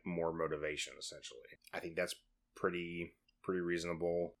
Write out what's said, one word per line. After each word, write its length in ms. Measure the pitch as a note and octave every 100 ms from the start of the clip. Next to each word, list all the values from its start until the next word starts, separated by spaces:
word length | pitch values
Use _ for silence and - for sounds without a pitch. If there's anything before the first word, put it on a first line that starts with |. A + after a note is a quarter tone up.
| F2
more 260 | E2+ E2
motivation, 600 | E2 D#2+ D#2 D#2 D2 - C#2
essentially. 420 | - D2+ - B1 - - -
I 60 | F2
think 140 | F2 E2
that's 180 | F2+ - _ _ _ -
pretty, 560 | F#2+ F2 E2+ E2+ E2+ - _ _
pretty 180 | - F#2
reasonable. 760 | F2 E2+ E2+ E2 F2 E2+ E2+ -